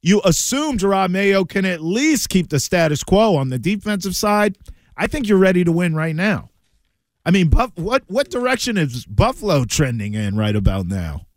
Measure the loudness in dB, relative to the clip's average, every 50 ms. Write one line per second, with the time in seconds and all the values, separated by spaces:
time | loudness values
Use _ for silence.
0 | 4 4 2 4 4 2 0 0 -2 -4 -4 -2 -2 -2 -2 -2 -2 0 0 0
1 | 0 -2 -2 0 0 2 2 2 0 -2 -2 -2 -2 -2 -2 -4 -4 -4 -2 0
2 | 2 2 0 0 -2 0 0 -2 0 0 -2 -4 -2 0 0 0 2 0 0 -4
3 | -2 0 2 4 4 4 2 0 0 -2 -4 -4 -2 -4 -4 -4 -4 -4 -6 -4
4 | -4 -6 -6 -2 -2 0 2 2 2 0 -2 _ -16 -20 -20 _ _ _ _ -4
5 | -4 -4 -2 -4 0 2 4 6 6 4 4 4 2 2 2 2 0 0 -2 -2
6 | -2 -4 -2 -2 0 0 -2 -2 -6 -12 _ _ _ _ _ _ _ _ _ _
7 | _ _ _ _ _ 2 2 4 4 4 4 4 2 0 -4 -8 -4 0 0 -2
8 | -2 _ -2 -2 -2 -2 -4 -4 -2 0 -2 -2 -2 -2 -2 0 -2 -2 -4 -8
9 | -12 -4 0 2 2 2 0 -2 -2 0 0 0 0 0 0 -2 -2 -2 -2 -6
10 | -6 -4 -4 -4 -4 -2 -2 0 0 0 0 2 2 2 0 0 -4 -4 -4 -6
11 | -6 -6 -8 -12 -14 _ _